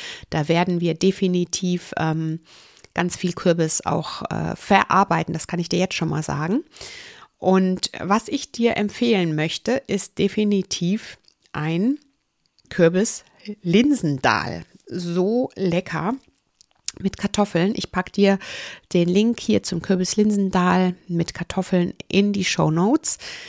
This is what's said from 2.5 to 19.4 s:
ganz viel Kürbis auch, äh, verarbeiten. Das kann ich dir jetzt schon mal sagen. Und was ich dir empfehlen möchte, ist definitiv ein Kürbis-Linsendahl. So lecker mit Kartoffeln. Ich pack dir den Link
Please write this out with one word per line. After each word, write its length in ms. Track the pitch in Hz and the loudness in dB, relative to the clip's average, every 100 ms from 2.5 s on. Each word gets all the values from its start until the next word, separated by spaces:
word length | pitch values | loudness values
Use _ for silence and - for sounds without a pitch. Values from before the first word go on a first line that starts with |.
| - - - - | -20 -20 -20 -8
ganz 220 | - 175 - | -4 -2 -2
viel 180 | 180 | -4
Kürbis 520 | 170 185 170 160 - - | 0 2 2 2 -2 -2
auch, 360 | 165 156 - - | -2 -4 -8 -6
äh, 260 | - 165 - | -4 -4 -6
verarbeiten. 760 | - 196 - 185 202 165 165 | 2 2 4 2 2 0 -2
Das 120 | 165 - | -6 -6
kann 140 | 175 | -6
ich 80 | 170 | -2
dir 100 | 180 | -2
jetzt 160 | 180 | -2
schon 140 | - 160 | -2 -2
mal 140 | 151 | -2
sagen. 420 | 156 143 156 240 - - - - - - - _ | -4 -4 -2 -2 -4 -16 -18 -16 -20 -20 -20 _
Und 520 | - 190 185 185 - - | 2 4 4 0 -4 -6
was 280 | 175 208 - | 0 0 0
ich 220 | 277 - | -6 -8
dir 240 | - 233 - | 0 0 2
empfehlen 580 | 208 - 240 208 175 | -4 0 2 2 2
möchte, 380 | 156 160 - - 254 - | 0 -2 -4 -2 -4 -2
ist 320 | 196 - - | -4 -4 -2
definitiv 1000 | 196 - 208 202 185 - 175 214 - - _ _ _ | 0 2 2 2 0 -2 -2 -2 -6 -18 _ _ _
ein 460 | - 151 165 220 294 _ _ _ _ _ _ _ | -6 -2 0 0 -2 _ _ _ _ _ _ _
Kürbis-Linsendahl. 2000 | - 165 180 220 - _ _ - 208 175 190 269 269 156 139 131 101 - 82 - - - | 4 4 4 0 -4 _ _ -16 -8 2 4 6 4 0 2 2 2 -2 -8 -14 -20 -12
So 640 | 180 175 175 185 233 262 | -8 -4 0 0 0 -2
lecker 600 | - 190 170 - 165 170 269 _ _ _ _ _ _ - - | -2 0 0 -2 -4 -4 -4 _ _ _ _ _ _ -10 -4
mit 180 | 190 - | -4 -2
Kartoffeln. 580 | 202 - 202 165 185 233 | -4 0 0 2 0 -2
Ich 160 | - | -6
pack 200 | - - | -6 -4
dir 260 | - 196 196 - - - - _ | 2 4 4 -2 -14 -14 -16 _
den 160 | 180 170 | 0 4
Link 320 | 185 220 233 | 4 2 0